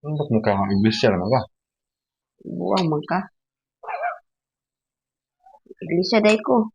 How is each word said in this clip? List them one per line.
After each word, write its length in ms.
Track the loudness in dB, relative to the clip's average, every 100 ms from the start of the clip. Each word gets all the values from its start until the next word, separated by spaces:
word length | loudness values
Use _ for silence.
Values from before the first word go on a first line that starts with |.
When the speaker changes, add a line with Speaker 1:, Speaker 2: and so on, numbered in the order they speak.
Speaker 1:
Untuk 320 | -6 -2 2
muka 240 | 4 4 0
yang 240 | 2 2
Inggris 160 | 2 2
ya, 80 | 0
maka. 280 | 0 0 -2 -2 _ _ _ _ _ _ _ _ _
Speaker 2:
Buang 480 | -12 -6 -2 0 0
muka. 400 | -2 -2 -6 -6 _ _ _ _ _ -12 -8 -8 -10 _ _ _ _ _ _ _ _ _ _ _ _ _ -20 _ -18
Inggris 280 | -4 -4 0
ya, 160 | 2
deh, 160 | 2 2
ku. 320 | 0 0 0